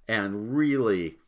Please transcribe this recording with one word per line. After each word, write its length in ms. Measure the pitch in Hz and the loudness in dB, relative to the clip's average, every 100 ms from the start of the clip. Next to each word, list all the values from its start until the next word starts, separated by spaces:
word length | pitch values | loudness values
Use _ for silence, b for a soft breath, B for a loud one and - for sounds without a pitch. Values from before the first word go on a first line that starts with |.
| - | -4
and 480 | 110 98 101 110 143 | -2 -2 -4 -4 0
really 640 | 147 139 113 92 82 - | 2 2 2 2 -2 -8